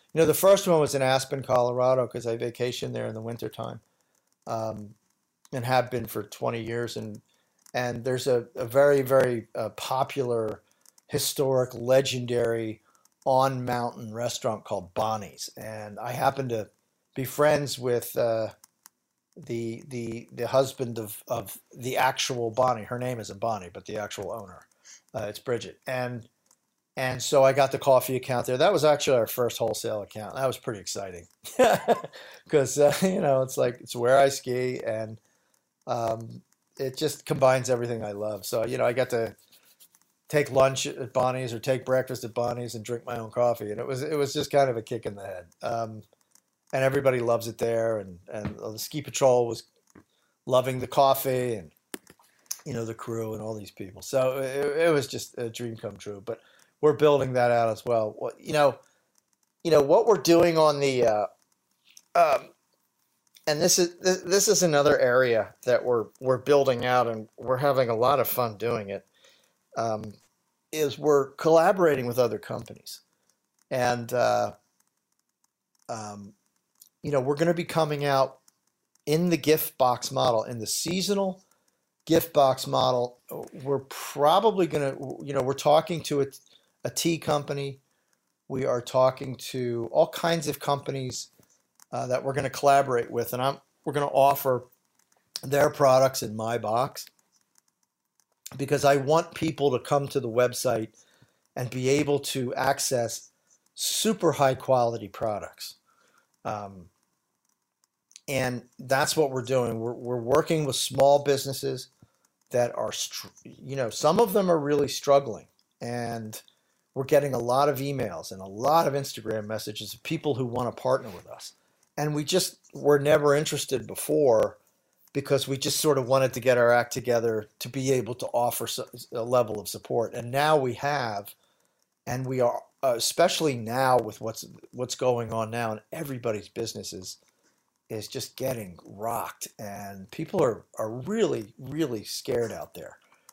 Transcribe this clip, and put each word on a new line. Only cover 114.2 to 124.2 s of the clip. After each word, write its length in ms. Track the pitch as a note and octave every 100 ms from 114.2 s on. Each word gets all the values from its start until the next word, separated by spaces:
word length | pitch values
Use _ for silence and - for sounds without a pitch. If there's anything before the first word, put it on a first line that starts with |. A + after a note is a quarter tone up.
| A3+
them 180 | G3+ F#3
are 80 | E3
really 300 | C#3+ D3 C3
struggling, 600 | - - C#3 C3 F#2+ - _ _ -
and 600 | A#2+ A#2+ A#2 A#2 G#2+ G#2+ - _ _ _ _ C3
we're 80 |
getting 300 | C3 D3 C#3+
a 60 | B2
lot 280 | A#2+ C3 D3
of 120 | C3
emails 520 | C#3 C3+ A2+ E2 D#2+
and 100 | F#2+
a 40 | F#2+
lot 420 | G2+ C3+ D#3+ D#3
of 60 |
Instagram 520 | C#3 C3+ - G#2+ A2 G#2
messages 480 | G#2+ - G#2+ G#2+
of 100 | -
people 320 | - D#3+ D3+ B2+
who 100 | B2
wanna 260 | A#2 A#2+
partner 380 | - C3 C3+ A#2+
with 180 | F2+ -
us. 260 | - - _ _ _ _ -
And 180 | D3+ D3+
we 80 |
just 340 | D3+ F3+ F3 - _
were 260 | C#3 C#3 D3
never 360 | C#3+ D#3 D3 C#3+
interested 500 | D#3 C#3+ - B2+ A2
before, 720 | F#2+ - D3+